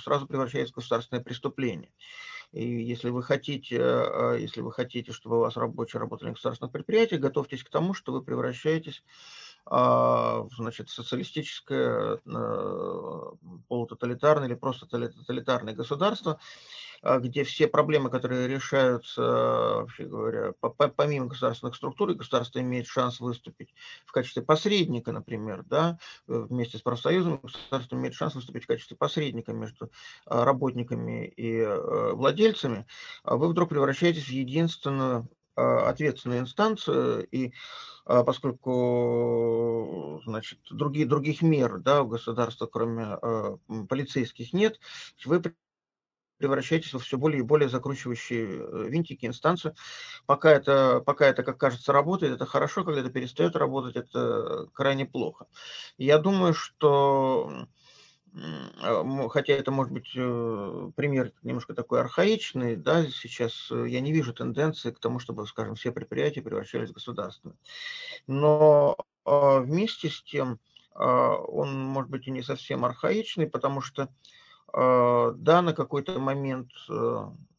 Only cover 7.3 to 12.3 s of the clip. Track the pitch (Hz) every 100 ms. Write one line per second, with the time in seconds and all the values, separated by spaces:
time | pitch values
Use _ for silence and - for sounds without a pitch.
7.3 | 120 - 131 - 151 175 190 - 131 135
8.3 | 123 123 123 156 160 160 - _ - -
9.3 | - - - - - 123 123 120 120 117
10.3 | 113 107 120 113 - 117 - 120 127 -
11.3 | - - - - 135 123 113 107 104 -